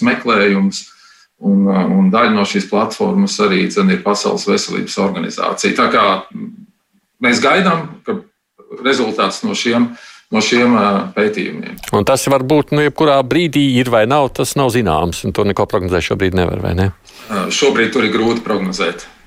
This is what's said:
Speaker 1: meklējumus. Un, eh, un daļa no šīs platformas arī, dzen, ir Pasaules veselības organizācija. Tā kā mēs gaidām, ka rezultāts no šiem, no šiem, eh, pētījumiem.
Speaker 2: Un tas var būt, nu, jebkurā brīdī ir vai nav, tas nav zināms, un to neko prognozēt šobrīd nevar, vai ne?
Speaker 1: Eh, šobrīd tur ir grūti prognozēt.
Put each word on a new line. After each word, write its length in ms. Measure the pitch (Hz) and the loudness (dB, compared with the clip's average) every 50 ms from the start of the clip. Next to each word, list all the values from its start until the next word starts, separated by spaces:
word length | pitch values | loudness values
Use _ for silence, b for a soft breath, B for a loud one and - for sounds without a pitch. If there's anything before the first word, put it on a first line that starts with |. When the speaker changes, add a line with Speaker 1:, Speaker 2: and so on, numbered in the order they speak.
| 117 | 0
Speaker 1:
meklējumus. 800 | 123 123 120 - 123 113 104 104 101 98 98 98 98 95 - B B B B B B B B B B _ _ | 0 0 0 0 0 0 2 2 2 2 2 2 0 -2 -4 B B B B B B B B B B _ _
Un, 260 | - 101 98 98 98 | 0 2 2 4 4
eh, 180 | 98 95 95 90 | 2 2 2 2
un 280 | - 92 95 95 92 98 | 2 2 2 4 4 4
daļa 220 | 113 120 110 107 | 4 2 2 2
no 80 | 104 101 | 0 0
šīs 280 | - - 101 92 - | 0 -2 -4 -4 -2
platformas 680 | - 101 113 107 - - 104 98 95 98 98 98 - - | -2 -2 -2 -2 -2 -2 -2 0 0 0 0 0 0 0
arī, 260 | 104 101 95 92 92 | 0 0 0 0 -2
dzen, 240 | - - 104 98 95 | -2 0 0 2 2
ir 80 | 92 92 - | 2 0 0
Pasaules 420 | 104 104 - - 104 98 98 - | -2 -2 -2 -2 -2 -2 -2 0
veselības 520 | 101 101 98 - - 92 95 95 92 - - 98 | 0 0 0 -2 -4 -6 -6 -6 -6 -4 -2 -2
organizācija. 720 | 98 92 82 80 - - - 87 - - - - 127 - | -2 -2 -4 -6 -6 -6 -4 -4 -4 -4 -2 -2 -2 0
Tā 160 | - 123 117 | 0 0 2
kā 320 | 123 117 104 98 95 95 - - - - - - - - - - _ _ _ _ _ _ _ _ _ - | 2 2 4 2 2 0 -4 -8 -12 -12 -12 -12 -14 -16 -20 -20 _ _ _ _ _ _ _ _ _ -4
mēs 220 | 127 120 123 113 139 | -2 0 0 2 2
gaidām, 460 | 135 156 196 180 190 165 160 - - - - - | 2 2 2 2 2 0 -2 -4 -8 -14 -12 -8
ka 140 | - 104 - - _ _ _ _ _ _ _ - - - 101 117 | -8 -8 -8 -10 _ _ _ _ _ _ _ -20 -18 -12 -6 -2
rezultāts 580 | 131 135 127 120 107 98 - 104 95 - - - | 0 0 0 0 -2 -2 -2 -2 -2 -2 -4 -4
no 80 | 107 | -4
šiem, 460 | 98 - - 120 113 120 120 120 B B B B B B B _ | -4 -2 -2 0 2 2 0 0 B B B B B B B _
no 100 | 107 107 | -2 -2
šiem, 360 | 104 - 123 120 123 120 120 | 0 2 2 2 4 4 4
eh, 320 | 107 101 101 101 98 95 95 - | 4 2 2 0 0 -2 -4 -2
pētījumiem. 600 | - 104 104 - 92 87 - 76 76 - - - - - - - | -2 -2 -2 -2 -4 -6 -6 -8 -10 -12 -12 -14 -14 -8 -4 -2
Speaker 2:
Un 100 | 107 101 | 0 2
tas 220 | - 135 127 - 135 | 2 2 0 2 2
var 120 | 139 131 | 0 0
būt, 320 | 127 131 156 147 139 - 151 | 2 2 2 2 2 2 0
nu, 100 | 147 147 | 0 0
jebkurā 400 | 143 - - 160 151 139 139 131 | 0 0 2 2 4 4 2 2
brīdī 540 | 123 127 165 175 160 135 147 143 139 127 123 | 2 0 0 0 2 2 2 2 2 2 2
ir 80 | 127 123 | 2 2
vai 160 | 117 113 107 | 4 2 4
nav, 240 | 117 139 151 139 123 - | 4 2 2 2 0 0
tas 220 | - 135 - - | -2 -4 -2 0
nav 120 | 143 139 127 | 0 0 2
zināms, 560 | 107 123 113 90 78 78 82 87 82 - - | 2 0 0 2 0 0 0 -2 -4 -4 -6
un 80 | 69 69 | -4 -2
to 100 | - 104 | 0 0
neko 220 | 101 95 - 104 | 0 0 0 -2
prognozēt 400 | - - 104 90 90 90 87 82 | 0 -2 -2 -2 0 -2 -2 -2
šobrīd 300 | - 104 90 95 92 90 | -2 -2 -2 -2 0 0
nevar, 260 | 92 90 90 - - | 0 0 0 -2 -4
vai 140 | - - 87 | -4 -2 0
ne? 180 | 87 95 95 - - B B B B B - | 0 0 -2 -2 -6 B B B B B -10
Speaker 1:
Eh, 160 | 107 98 92 - | -8 -6 -6 -4
šobrīd 440 | - - 147 139 110 113 113 110 - | -2 0 2 2 2 2 0 0 0
tur 100 | 131 110 | 0 0
ir 80 | 107 113 | 0 0
grūti 320 | 110 113 117 117 117 - | 0 0 0 0 -2 -2
prognozēt. 640 | - 107 95 95 92 92 98 92 82 90 - - - - _ _ | -4 -2 -2 -2 -4 -4 -4 -4 -4 -6 -8 -12 -20 -20 _ _